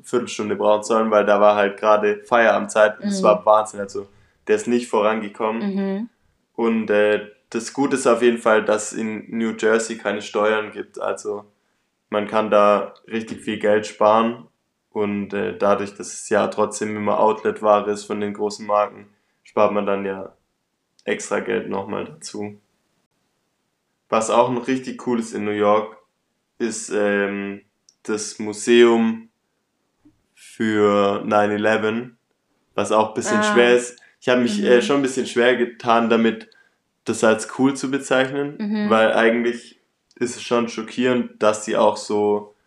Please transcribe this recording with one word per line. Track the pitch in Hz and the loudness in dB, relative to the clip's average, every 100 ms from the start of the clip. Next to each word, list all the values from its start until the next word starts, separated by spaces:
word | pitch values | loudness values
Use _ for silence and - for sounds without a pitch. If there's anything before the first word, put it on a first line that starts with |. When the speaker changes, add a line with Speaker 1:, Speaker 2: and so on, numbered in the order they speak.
Speaker 1:
Viertelstunde | - 123 104 - 107 | -6 -4 -4 -6 -6
brauchen | 98 104 107 | -2 2 0
sollen, | - 113 110 | 2 0 2
weil | 107 | 2
da | 101 101 | 4 4
war | 104 104 | 4 4
halt | 101 98 | 2 0
gerade | 107 107 104 104 | 2 4 2 -2
Feierabendzeit | - 120 113 101 101 113 107 - | 0 2 4 2 0 4 2 2
und | 202 | -6
es | 196 | 0
Speaker 2:
Mhm. | |
Speaker 1:
war | 113 104 110 | 2 4 4
Wahnsinn, | 107 107 104 | 2 2 -8
also | 98 101 98 _ _ _ - | -10 -10 -14 _ _ _ -2
der | 107 | -2
ist | 113 | 0
nicht | 120 120 | -2 0
vorangekommen. | 113 104 110 101 - 110 110 208 | 0 0 0 -6 -6 -6 -4 -4
Speaker 2:
Mhm. | 190 196 196 233 _ _ _ _ | -4 -4 -6 -8 _ _ _ _
Speaker 1:
Und, | - 117 113 107 | -4 -2 0 0
äh, | 104 104 104 - - _ | 2 2 0 -4 -20 _
das | 117 113 | -8 -6
Gute | - 139 131 | -2 -2 0
ist | 131 | 2
auf | 113 | 4
jeden | 120 113 | 4 2
Fall, | 117 107 | 2 2
dass | 104 107 - | 2 -2 -4
es | - | -6
in | 110 107 - 113 | -6 -8 -8 -6
New | 113 110 | -4 -2
Jersey | 110 113 - 113 | 0 0 -2 -8
keine | 104 104 | -6 -6
Steuern | - 107 107 110 104 | -6 -2 0 0 -4
gibt, | 101 95 - | -12 -14 -8
also | 98 98 107 104 104 _ _ _ _ _ _ | -6 -6 -8 -10 -12 _ _ _ _ _ _
man | 107 104 | -4 -2
kann | 110 107 | -2 2
da | 104 104 101 98 - - | 4 4 4 0 -12 -10
richtig | 110 110 107 | -10 -8 -10
viel | - 107 | -8 -4
Geld | 104 107 104 | 0 0 -2
sparen | - 107 110 117 120 - _ _ _ _ | 0 4 4 2 -4 -14 _ _ _ _
und, | 110 104 101 98 | -6 -4 -4 -6
äh, | 101 98 - | -6 -6 0
dadurch, | 101 101 101 - | 2 2 -2 -10
dass | - | -14
es | - - | -14 -2
ja | 214 104 | 0 0
trotzdem | 104 104 - 107 | -2 -4 -4 -6
immer | 107 104 104 | -4 -2 2
Outlet-Ware | 110 107 113 104 107 104 104 | 2 0 -4 -2 2 2 2
ist | 104 | -6
von | - 104 | -6 -6
den | 104 | -6
großen | 101 104 104 107 | -6 -6 -6 -2
Marken, | 104 101 101 104 _ _ _ | 0 -2 -6 -20 _ _ _
spart | _ - 104 | _ 0 0
man | 104 101 | 0 -2
dann | 98 | -4
ja | 98 95 - _ _ _ _ _ _ _ | -4 -10 -12 _ _ _ _ _ _ _
extra | - 107 - 101 | -8 -8 -4 -6
Geld | - 101 92 | -4 -6 -6
nochmal | 101 98 101 | -8 -8 -8
dazu. | 95 - - 104 104 104 _ _ _ _ _ _ _ _ _ _ _ _ _ _ _ | -10 -14 -16 -12 -12 -14 _ _ _ _ _ _ _ _ _ _ _ _ _ _ _
Was | 113 113 | -2 2
auch | 113 123 | 2 2
noch | 120 127 | 0 -4
richtig | 131 127 - - | -4 -6 -8 -4
cool | 117 | -4
ist | 110 | -4
in | 104 | -6
New | 104 | -4
York, | 104 104 107 107 - _ _ _ _ _ - | 0 2 2 0 -10 _ _ _ _ _ -8
ist, | 117 104 - | -6 -6 -6
ähm, | 107 104 101 98 101 101 101 _ _ _ _ | -2 0 0 -2 -6 -8 -12 _ _ _ _
das | - 107 - - | -8 -6 -8 -10
Museum | 107 104 - 120 117 117 113 226 226 _ _ _ _ _ _ _ _ _ _ | -10 -4 4 8 8 6 0 -2 -10 _ _ _ _ _ _ _ _ _ _
für | _ - - 110 107 104 101 101 101 | _ -16 -6 -2 2 4 4 2 0
nine | 101 104 104 | 0 2 2
eleven, | 104 107 110 107 113 123 - _ _ _ _ _ | 0 0 0 0 -4 -8 -16 _ _ _ _ _
was | - 101 | -6 0
auch | 107 110 | 2 2
ein | |
bisschen | - 113 107 | -2 -2 0
Speaker 2:
Ah. | 107 | 2
Speaker 1:
schwer | 110 120 123 | 4 4 4
ist. | - - _ _ | 0 -12 _ _
Ich | - | 0
hab | 123 | 2
mich, | 120 104 | 2 0
Speaker 2:
Mhm. | 101 | 4
Speaker 1:
äh, | 123 | 4
schon | 113 143 | 4 0
ein | |
bisschen | 131 127 107 | 0 -4 -4
schwer | 120 123 123 | 2 2 2
getan | 120 - 123 117 113 | -2 -4 0 2 4
damit, | 113 113 107 - _ _ _ _ _ - | 2 2 -2 -10 _ _ _ _ _ -6
das | 110 | 0
als | 113 107 - - | 2 2 -2 0
cool | 131 | 0
zu | 135 135 | 0 -4
bezeichnen, | 135 - 131 135 143 143 156 | -6 0 0 0 -4 -8 -8
Speaker 2:
Mhm. | 208 214 107 | -6 -4 0
Speaker 1:
weil | 110 110 | 2 4
eigentlich | 110 113 117 120 120 - _ _ _ _ - | 4 2 2 -2 -6 -10 _ _ _ _ -8
ist | 117 - | -6 -6
es | |
schon | - 120 113 | -2 -2 -2
schockierend, | - 107 - 127 123 113 - | -6 -8 -2 0 0 -4 0
dass | 107 107 | 0 0
sie | - 107 | -2 2
auch | 107 104 | 2 0
so, | - 104 104 104 104 _ | -2 0 0 0 -4 _